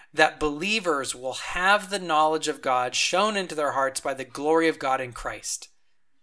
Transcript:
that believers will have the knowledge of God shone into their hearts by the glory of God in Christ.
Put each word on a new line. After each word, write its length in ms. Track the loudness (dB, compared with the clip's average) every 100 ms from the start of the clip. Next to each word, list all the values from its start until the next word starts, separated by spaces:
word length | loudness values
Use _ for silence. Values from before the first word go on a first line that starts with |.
| -8
that 260 | 4 4 4
believers 760 | -4 -2 -2 0 0 -2 -2 -6
will 180 | -8
have 560 | -8 -6 0 4 4 2
the 80 | -6
knowledge 500 | 0 4 4 2 -2
of 140 | -4
God 320 | 0 0 0
shone 420 | -2 0 2 2 0
into 200 | -4 -2
their 160 | -2
hearts 280 | 0 -2 -2
by 140 | -6
the 100 | -6
glory 440 | -8 -4 2 4 4
of 100 | 0
God 240 | -2 -2
in 100 | -4
Christ. 580 | -8 -10 -10 -10 -10 -12 _ _ _ _ _